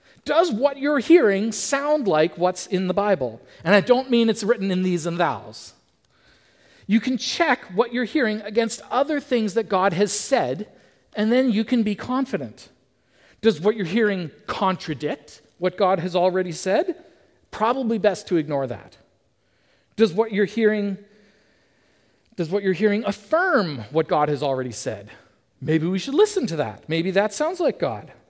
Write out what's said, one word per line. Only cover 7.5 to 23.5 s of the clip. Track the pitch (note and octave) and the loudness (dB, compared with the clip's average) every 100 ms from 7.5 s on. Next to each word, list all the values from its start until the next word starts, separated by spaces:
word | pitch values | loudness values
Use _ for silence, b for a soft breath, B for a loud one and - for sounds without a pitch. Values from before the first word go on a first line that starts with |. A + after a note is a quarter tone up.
| B3 - | 0 -2
what | F#3 A#3+ | -2 -2
you're | A#3+ A#3 | -2 -2
hearing | D#4 A3+ G#3+ | 0 0 -2
against | A3 G#3 A3+ - - | -4 -2 -2 -2 -4
other | A#3+ C#4 D4 | -2 0 -2
things | - B3 G#3+ G3 | -2 -2 0 -2
that | G3 | 0
God | F#3+ F#3+ | 2 2
has | E3+ G3+ | 2 0
said, | - - C4 C3 C#3+ G#3+ b b b b - | 0 0 0 0 -4 -8 b b b b -4
and | G#3+ | 0
then | B3 C4 | 2 2
you | G#3 A3+ | 0 0
can | B3 | 0
be | G#3+ | 0
confident. | G3+ - B3+ C4 F3 B2 - - _ _ _ b b b b | -2 -4 -4 -2 -4 -8 -14 -20 _ _ _ b b b b
Does | A3 D#3 | 0 2
what | F#3+ A#3 | 0 0
you're | F3 | 0
hearing | G3+ G#3+ G3 E3 - - | 2 2 0 -6 -10 -10
contradict | - G3 F3+ - C#3+ D3 E3 - - _ - | -2 0 -2 -4 -6 -4 -6 -12 -20 _ -4
what | F3+ F#3 | -4 2
God | F#3+ F#3+ | 2 2
has | F3 F3 | 0 0
already | F#3 F#3 F3+ | 2 0 -4
said? | D#3 F#3+ G#3+ F#4+ - b b b b b | -4 -2 0 0 -6 b b b b b
Probably | - G#3+ C4 A#3+ A3 | -4 -2 0 0 0
best | G3 F#3 - | 0 0 -2
to | F3 | -2
ignore | D3 C#3+ C3 | 0 -4 -4
that. | G2+ - - _ _ _ _ _ _ _ _ _ - | -8 -14 -20 _ _ _ _ _ _ _ _ _ 0
Does | G#3+ | 2
what | E3+ A3+ | 2 -2
you're | G3+ G3+ | 0 0
hearing, | A3+ A3 G#3+ G3+ F#3+ b b b b b b b b b b b b b - | 2 0 2 -4 -6 b b b b b b b b b b b b b -8
does | D#3+ | -4
what | G3 | -2
you're | G3 | -2
hearing | E3+ G#3+ G3+ G#3+ | 2 2 2 -2
affirm | G3+ - D#4+ F#4 | -6 -2 0 2